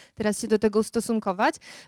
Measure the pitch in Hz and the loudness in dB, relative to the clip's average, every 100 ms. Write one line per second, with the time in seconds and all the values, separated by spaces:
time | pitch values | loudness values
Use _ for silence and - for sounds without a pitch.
0 | - - 214 202 214 214 220 202 214 233 | -18 -4 -2 -2 0 2 2 2 0 -2
1 | - 220 202 185 269 - - - | -2 -2 -2 0 0 0 -10 -20